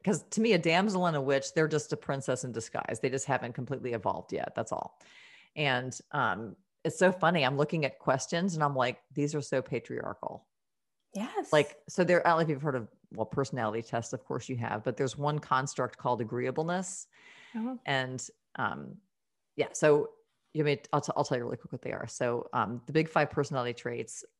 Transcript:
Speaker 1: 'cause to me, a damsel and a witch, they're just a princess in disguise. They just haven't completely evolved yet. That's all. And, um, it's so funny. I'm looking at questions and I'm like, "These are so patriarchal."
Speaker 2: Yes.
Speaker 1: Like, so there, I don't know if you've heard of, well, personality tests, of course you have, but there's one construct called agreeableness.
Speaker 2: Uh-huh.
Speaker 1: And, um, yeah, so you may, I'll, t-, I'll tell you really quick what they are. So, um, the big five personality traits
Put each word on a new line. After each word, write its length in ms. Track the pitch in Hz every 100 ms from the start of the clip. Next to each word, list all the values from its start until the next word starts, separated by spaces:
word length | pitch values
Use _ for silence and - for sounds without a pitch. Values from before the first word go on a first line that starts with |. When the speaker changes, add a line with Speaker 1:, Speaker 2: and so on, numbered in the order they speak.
Speaker 1:
'cause 200 | 190 160 -
to 100 | -
me, 120 | 226
a 60 | 185
damsel 460 | 160 165 214 185 180
and 80 | 151
a 60 |
witch, 320 | 135 139 135
they're 140 | 165 156
just 240 | 151 -
a 40 | 147
princess 460 | - 139 135 127
in 80 | 127
disguise. 480 | 113 - - - -
They 80 | 135
just 160 | 131 139
haven't 280 | 127 120
completely 400 | 120 123 131 123
evolved 400 | 117 98 90 -
yet. 200 | 92 - -
That's 160 | 110
all. 260 | - - _ - - - - - -
And, 420 | 147 127 127 - -
um, 440 | 147 117 95 113 - _ _
it's 160 | 165 -
so 120 | 185
funny. 320 | 185 160 175 131
I'm 120 | 139
looking 280 | 151 165 139
at 120 | -
questions 560 | - 135 - 170 190 160
and 80 |
I'm 120 | 147 135
like, 260 | 123 - _
"These 200 | 143 143 151
are 60 |
so 200 | 135 135
patriarchal." 840 | 127 123 - 120 - - - - _ _ _ _ _ _ _
Speaker 2:
Yes. 380 | 196 240 415 311
Speaker 1:
Like, 280 | 151 143 - -
so 140 | -
there, 220 | 175 175 170
I 60 |
don't 80 | 165
know 40 |
if 60 | 160
you've 120 | 139
heard 140 | 151 131
of, 120 | 107 _ -
well, 120 | - 110
personality 560 | - 135 131 110 110
tests, 320 | 113 117 117
of 100 | 127 -
course 220 | 131 -
you 80 | 127
have, 260 | 117 110
but 120 | 131 113
there's 200 | 135 135
one 220 | 147 151
construct 580 | - 131 139 - 127 -
called 240 | 127 120
agreeableness. 840 | 113 120 127 127 160 180 185 - - _ - - - 226
Speaker 2:
Uh-huh. 200 | 233 254 -
Speaker 1:
And, 400 | 135 127 127 - - _ -
um, 420 | 113 69 71 - _ _ _ _ _ -
yeah, 100 | 139
so 380 | - 151 147 - - _ _ _
you 100 | 151
may, 180 | 147 139 -
I'll, 80 | 147
t-, 100 | - -
I'll 80 | -
tell 120 | 127
you 60 | 120
really 120 | 123
quick 140 | -
what 80 | -
they 100 | -
are. 140 | - 120
So, 420 | - 123 120 -
um, 280 | 123 104 120 -
the 80 |
big 160 | 147 160
five 200 | 165 147
personality 440 | - 139 139 120
traits 500 | 117 123 120 - - -